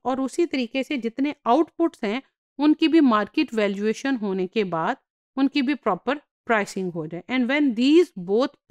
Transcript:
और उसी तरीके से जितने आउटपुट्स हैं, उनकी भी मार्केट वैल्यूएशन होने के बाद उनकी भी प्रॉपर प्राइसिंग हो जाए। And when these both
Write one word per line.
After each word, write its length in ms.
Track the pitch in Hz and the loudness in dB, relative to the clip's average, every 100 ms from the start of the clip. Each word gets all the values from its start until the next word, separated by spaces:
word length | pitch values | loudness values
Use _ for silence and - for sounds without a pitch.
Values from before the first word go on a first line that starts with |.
और 160 | 247 262 | -4 -4
उसी 260 | 269 - 339 | -4 -2 -2
तरीके 360 | 277 240 269 | -2 -4 -4
से 140 | 254 294 | -4 -4
जितने 360 | 226 - 285 - 226 | -6 -4 -4 -2 0
आउटपुट्स 580 | 269 330 - 330 - | 2 0 -2 -4 -2
हैं, 180 | 208 233 - _ _ - | -6 -6 -10 _ _ 0
उनकी 300 | 302 302 320 | 2 4 4
भी 120 | 320 | 4
मार्केट 540 | 269 214 208 - 311 | 4 2 0 -2 -2
वैल्यूएशन 640 | 220 208 202 214 226 277 254 | 0 -2 0 -4 -2 -4 -4
होने 300 | 208 190 180 | -4 -4 -4
के 180 | 226 | -4
बाद 320 | 190 165 170 269 _ _ _ - | -4 -2 -4 -6 _ _ _ -2
उनकी 260 | 269 294 | 0 0
भी 120 | 254 | 0
प्रॉपर 460 | 285 226 180 - 294 _ _ - | -2 -2 -2 -4 -6 _ _ -2
प्राइसिंग 460 | 220 202 202 185 | -2 -2 -6 -6
हो 140 | 170 156 | -6 -10
जाए। 160 | 170 - | -12 -6
And 220 | 254 240 | -2 0
when 240 | 294 294 | 0 0
these 380 | 214 262 320 339 - 175 | 2 4 6 4 -2 -2
both 260 | 208 285 _ _ | 0 0 _ _